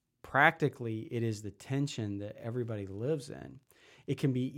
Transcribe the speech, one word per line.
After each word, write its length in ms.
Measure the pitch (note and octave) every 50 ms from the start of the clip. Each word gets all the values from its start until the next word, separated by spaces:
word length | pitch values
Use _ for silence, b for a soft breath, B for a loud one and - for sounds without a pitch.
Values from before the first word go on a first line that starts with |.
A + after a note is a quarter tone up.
| _ _ _ _
practically 840 | - - - C3+ D3 E3 D#3+ - D3+ C3+ - - A#2+ A2+ A2 A2 - -
it 120 | A#2+ A#2
is 200 | A#2 A2+ G#2+ G#2
the 80 | G#2+ G2+
tension 680 | - - - - C3+ C#3 C#3+ C#3+ - B2+ A2 G2+ G2+ G2
that 180 | G2+ G#2 - -
everybody 440 | - A#2 A#2 B2 A#2+ A2+ A2 G#2 G2
lives 440 | G2 F#2+ G#2 A#2 C#3+ D#3+ D3 C3 -
in. 300 | - - C3+ C3 C3 B2+ - b b b b b b b b
It 120 | b C#3 -
can 140 | D3+ C#3
be 200 | B2+ B2+ B2+ C3 -